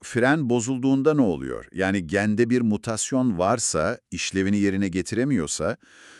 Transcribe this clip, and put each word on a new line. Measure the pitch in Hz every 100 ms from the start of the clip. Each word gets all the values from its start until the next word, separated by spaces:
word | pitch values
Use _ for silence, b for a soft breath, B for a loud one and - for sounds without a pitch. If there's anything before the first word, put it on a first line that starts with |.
fren | - 123 123 156 127
bozulduğunda | 120 113 131 135 135 139
ne | 151
oluyor? | 113 76 65 58 -
Yani | 78 95 98 82
gende | 98 107 104 117
bir | 123
mutasyon | 117 104 117 110 - 131 127 87
varsa, | 92 123 - 82 82 123 _
işlevini | 85 - 95 95 101
yerine | 101 95 101
getiremiyorsa, | 90 87 104 135 123 76 - 80 120 b b b b